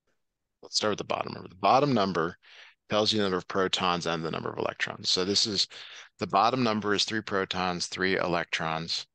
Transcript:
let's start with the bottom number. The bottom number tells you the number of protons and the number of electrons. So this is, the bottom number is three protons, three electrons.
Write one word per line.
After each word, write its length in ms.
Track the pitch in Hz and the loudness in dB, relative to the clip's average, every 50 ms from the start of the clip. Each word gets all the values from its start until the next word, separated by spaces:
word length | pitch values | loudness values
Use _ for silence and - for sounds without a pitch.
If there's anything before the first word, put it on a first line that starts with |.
| _ _ _ _ _ _ _ _ _ _ _ _ | _ _ _ _ _ _ _ _ _ _ _ _
let's 140 | - - - | -18 -6 -4
start 140 | - 107 107 | -2 0 0
with 80 | 98 - | -2 -2
the 60 | - | -2
bottom 280 | - - - - - | -4 -2 -2 -2 -6
number. 160 | - - - - | -8 -10 -12 -16
The 60 | 87 | -12
bottom 400 | 92 92 101 123 135 143 143 123 | 0 4 6 6 6 6 4 4
number 420 | 107 95 98 85 85 80 87 - _ _ - - - - - _ _ _ - | 4 2 2 2 0 0 -2 -4 _ _ -20 -20 -20 -20 -20 _ _ _ 0
tells 200 | 107 107 110 107 | 2 2 2 2
you 80 | 110 107 | 2 2
the 60 | 101 | 2
number 140 | 95 92 90 | 0 0 -2
of 100 | - - | -4 -2
protons 580 | - 98 95 90 - - 95 90 87 85 - | 0 0 2 2 0 0 2 2 0 0 0
and 160 | 82 85 80 | -2 -4 -2
the 80 | 82 80 | -4 -4
number 200 | - - 82 80 | -4 -4 -6 -6
of 80 | 78 - | -4 -2
electrons. 500 | - - - - - - - - 107 - | -4 -4 -2 -4 -6 -6 -6 -6 -2 -2
So 160 | - 92 90 | 0 0 0
this 220 | 98 101 - - | 2 2 2 2
is, 200 | 113 98 92 - - - - - - - - - - _ - | 0 0 -2 -2 -2 -4 -18 -18 -18 -18 -20 -20 -20 _ -8
the 80 | 107 | -4
bottom 360 | 87 98 98 107 117 123 131 | 2 4 4 4 4 4 4
number 300 | 120 110 107 107 101 104 101 | 2 2 2 2 2 2 2
is 100 | 92 - | 2 2
three 180 | - 110 110 | 0 -2 -4
protons, 640 | - - 104 95 95 - - 92 90 92 87 85 - | -4 -2 -2 -2 0 -2 -2 -2 -2 -2 -2 -4 -6
three 320 | - - 92 92 95 92 90 | -6 -4 -2 0 2 2 2
electrons. 880 | 85 90 87 85 78 - - - 82 82 80 80 82 - - - - _ | 2 2 0 -2 -2 -4 -6 -4 -4 -4 -4 -4 -4 -6 -6 -6 -8 _